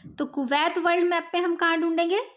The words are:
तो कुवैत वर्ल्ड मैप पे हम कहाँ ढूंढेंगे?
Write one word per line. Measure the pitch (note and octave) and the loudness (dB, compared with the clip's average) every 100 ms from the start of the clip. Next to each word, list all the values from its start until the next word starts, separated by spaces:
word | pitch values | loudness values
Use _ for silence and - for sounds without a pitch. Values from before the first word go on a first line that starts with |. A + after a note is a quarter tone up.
| - - | -12 -8
तो | D4 | -6
कुवैत | - B3+ C#4+ E4 E4+ | -4 0 0 0 0
वर्ल्ड | E4+ F4 F4 | 0 2 2
मैप | E4+ E4+ | 0 -2
पे | F4 | -2
हम | F4+ E4+ | 0 0
कहाँ | E4+ E4 | 0 2
ढूंढेंगे? | E4 E4 E4+ G4+ B4+ | 0 0 0 0 -4